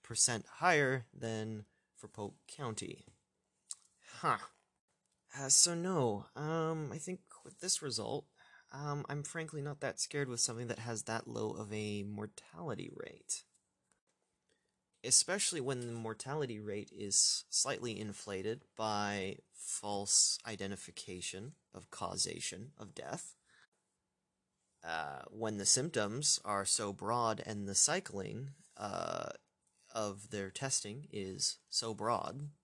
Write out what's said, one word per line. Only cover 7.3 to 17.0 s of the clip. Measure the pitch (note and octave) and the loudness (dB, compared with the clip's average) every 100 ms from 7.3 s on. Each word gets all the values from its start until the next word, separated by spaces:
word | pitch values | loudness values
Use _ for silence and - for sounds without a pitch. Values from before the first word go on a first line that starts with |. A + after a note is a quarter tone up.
| - | -20
with | - - | -20 -6
this | F#3 - | 0 0
result, | D3 A2 A2+ C3 - _ - - _ | 0 -2 -2 -2 -6 _ -20 -20 _
um, | C3+ D3 D3 D3 | -8 -4 -4 -2
I'm | D3 | -4
frankly | D3 E3 D#3+ D#3 | -4 -6 -6 -6
not | C#3+ C#3 | -6 -4
that | C3+ - | -4 -2
scared | - C#3+ C3 | -2 0 -2
with | A#2 | 2
something | - A#2 A#2+ | 0 0 -4
that | A2 | -4
has | A#2 A2 | -4 -4
that | - A2+ - | -2 -4 -4
low | A2+ G#2+ | -4 -2
of | - G#2 | -4 -6
a | G#2+ G#2+ G#2 | -4 -2 -4
mortality | G2+ G#2 G#2+ - - E3 E3+ G2+ F2+ | -4 -6 -8 -10 -18 -8 -6 -6 -8
rate. | - - - - - - _ _ _ _ _ _ _ _ _ _ _ _ _ _ _ | -10 -12 -12 -8 -8 -8 _ _ _ _ _ _ _ _ _ _ _ _ _ _ _
Especially | B2 B2+ - G3+ - E3 | 6 6 6 2 0 0
when | B2+ B2 | -2 -2
the | A#2+ | -2
mortality | A#2 A2 G#2+ C3 D3+ C3+ G#2+ | -4 -4 -6 -4 -2 -2 -4
rate | G#2+ G2+ G2+ | -4 -4 -6
is | - | -8